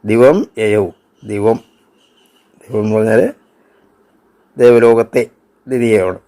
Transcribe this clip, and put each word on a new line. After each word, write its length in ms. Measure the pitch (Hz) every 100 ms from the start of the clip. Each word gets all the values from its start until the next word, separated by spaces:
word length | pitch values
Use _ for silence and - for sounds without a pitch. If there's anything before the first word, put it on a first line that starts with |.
ദിവം 420 | 107 113 127 180 - -
യയൗ, 300 | 110 104 92 - _ _
ദിവം, 360 | 101 104 104 117 _ _ _ _ _ _ _ _ _ _
ദിവം 260 | - 110
എന്ന് 120 | 107 107
പറഞ്ഞാൽ 380 | 110 110 202 - _ _ _ _ _ _ _ _ _ _ _ -
ദേവലോകത്തെ 680 | 123 120 117 117 113 131 113 _ _ _ -
ദ്വിതീയമാണ്. 500 | 127 120 104 92 90